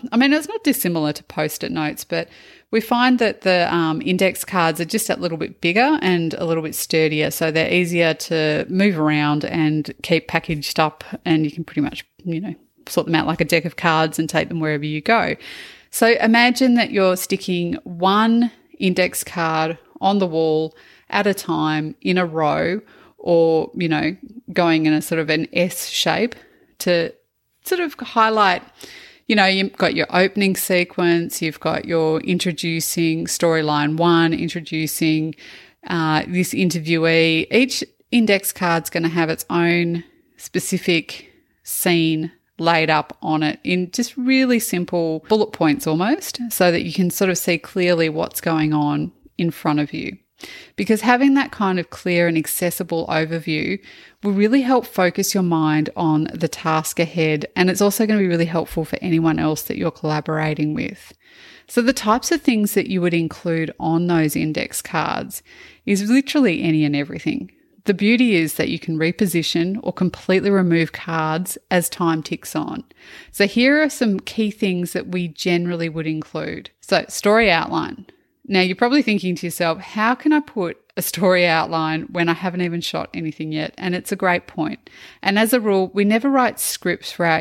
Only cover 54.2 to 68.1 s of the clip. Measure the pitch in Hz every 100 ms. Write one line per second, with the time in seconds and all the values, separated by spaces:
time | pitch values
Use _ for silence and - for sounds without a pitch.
54.2 | 202 196 214 277 247 254 240 - 180 175
55.2 | 190 202 180 160 156 151 151 - 165 156
56.2 | 156 - 165 - 165 156 156 - 160 175
57.2 | 156 151 - - 185 185 202 196 214 214
58.2 | 185 170 165 170 - - 156 - 185 165
59.2 | 165 156 156 151 - - 170 - 156 151
60.2 | 151 156 156 156 151 151 - 190 - -
61.2 | _ - - - _ - 233 254 208 233
62.2 | - 330 - 220 202 202 - 185 175 170
63.2 | 165 - 175 165 160 - 165 165 175 170
64.2 | 156 156 156 156 - - - 165 156 -
65.2 | - - - - - - - 196 208 262
66.2 | 269 302 240 165 170 156 147 143 143 165
67.2 | 165 - 180 _ _ _ - 180 202